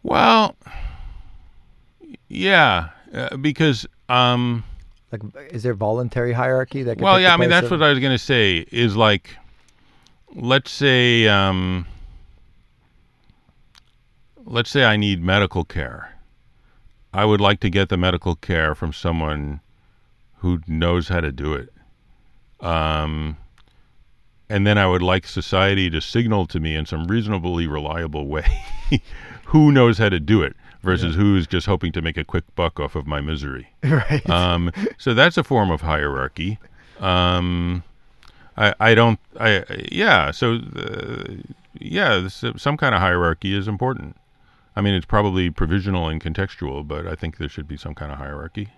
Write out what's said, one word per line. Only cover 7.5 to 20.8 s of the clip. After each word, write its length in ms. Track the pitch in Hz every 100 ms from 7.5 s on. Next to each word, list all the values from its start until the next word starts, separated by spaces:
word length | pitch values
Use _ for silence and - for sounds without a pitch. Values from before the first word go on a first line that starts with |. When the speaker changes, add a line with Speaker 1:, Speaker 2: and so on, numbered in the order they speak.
| 170
Speaker 1:
that's 100 | 123
Speaker 2:
of 80 | 170
Speaker 1:
what 60 | 151
I 40 |
was 80 | 139
gonna 180 | 135 123
say 400 | - 127 101 85 -
is, 260 | 120 120 101
like, 400 | 110 101 - - - - _ _ _ _ _ _ _
let's 360 | - 123 135 -
say, 560 | - 139 127 123 117 107
um, 600 | 101 95 92 92 92 87 - - - - _ _ _ _ _ _ _ _ _ _ _ _ _ _ _ _ _ _ _ _ _
let's 260 | 247 117 117
say 140 | 139
I 120 | 120 104
need 260 | 104 95
medical 420 | 87 98 98 95
care. 500 | 80 - 65 60 - - _ _ _ _ _ _ - _ _
I 120 | 98
would 160 | 107 104
like 200 | 101 104
to 100 | 101
get 180 | 95 95
the 80 | 90
medical 400 | 90 87 92 82
care 380 | - 85 78
from 180 | 76 80
someone 680 | - 87 82 78 76 73 71 _ _ _ _ _ _ _ _
who 220 | 90 87 80
knows 420 | 80